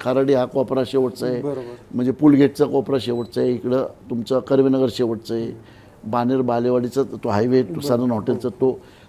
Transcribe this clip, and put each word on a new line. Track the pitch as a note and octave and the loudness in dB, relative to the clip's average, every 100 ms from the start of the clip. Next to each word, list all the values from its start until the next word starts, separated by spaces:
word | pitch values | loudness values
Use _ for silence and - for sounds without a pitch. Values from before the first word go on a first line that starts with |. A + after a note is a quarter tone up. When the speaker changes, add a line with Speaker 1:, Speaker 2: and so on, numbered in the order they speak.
Speaker 1:
खराडे | B2 C3 C3+ | -2 2 4
हा | C3 | 2
कोपरा | B2 C#3 A2 C3 A#2+ | 2 -2 0 -2 0
शेवटचा | C3+ B2+ - B2 | 0 0 -2 -4
आहे, | B2 | -4
Speaker 2:
बरोबर. | C#3+ C3 A#2+ B2 - | -4 -8 -10 -16 -8
Speaker 1:
म्हणजे | A#2+ B2 | -2 -2
पुलगेटचा | B2 D3 C#3 C#3 C#3 | 4 6 6 6 4
कोपरा | D3 C#3 B2 C3+ | 0 0 0 -2
शेवटचा | G#2+ A#2+ A#2 B2+ | -2 -4 -4 -2
आहे, | B2+ | 0
इकडं | A#2+ B2 B2+ B2 - - | 0 0 -2 -2 -8 -8
तुमचं | A#2+ A2+ C3 | -6 -2 -2
कर्वेनगर | - C3+ C3+ C3 C3 | 2 4 4 4 0
शेवटचं | - A#2+ A2 - | 0 -2 -4 -6
आहे, | A2+ | -6
Speaker 2:
हम्म. | A#2 A2+ - - - - A2 | -6 -10 -18 -20 -20 -16 -6
Speaker 1:
बाणेर | A#2+ A#2+ C3 | -2 0 0
बालेवाडीचा | B2 A#2+ B2 B2 A#2+ C3 | 0 0 2 0 0 -2
तो | A2 A2+ A#2+ | -4 -4 -2
हायवे, | G2+ A#2+ B2+ | 0 2 2
तो | B2+ | 0
Speaker 2:
बरोबर. | D#3+ C#3+ | -4 -2
Speaker 1:
साधन | A#2+ B2 | 0 0
हॉटेलचा | A2 A#2+ A#2 B2+ | -2 -2 -4 -6
तो, | - C3 A#2 - - | -2 -2 -2 -10 -20